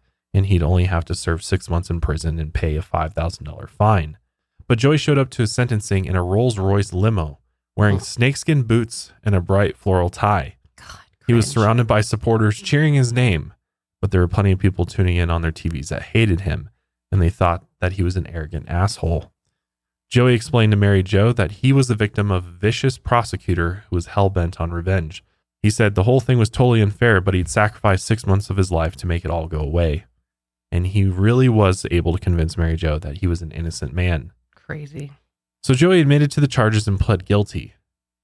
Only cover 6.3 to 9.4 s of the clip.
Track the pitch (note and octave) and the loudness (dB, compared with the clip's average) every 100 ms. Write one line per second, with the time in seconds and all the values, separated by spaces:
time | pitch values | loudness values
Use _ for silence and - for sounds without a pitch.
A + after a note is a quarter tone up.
6.3 | G2+ B2 G#2 F#2+ G2+ G2 F2+ G#2+ G#2 D2+ | 0 0 0 0 2 0 0 0 0 -4
7.3 | C#2 _ _ _ - G#2 G2 - - B2 | -8 _ _ _ 0 2 2 -4 -2 0
8.3 | C3+ - D3 A2+ A#2 A2+ - - _ G#2 | 0 0 0 2 0 0 -8 -18 _ 0
9.3 | G2 | 0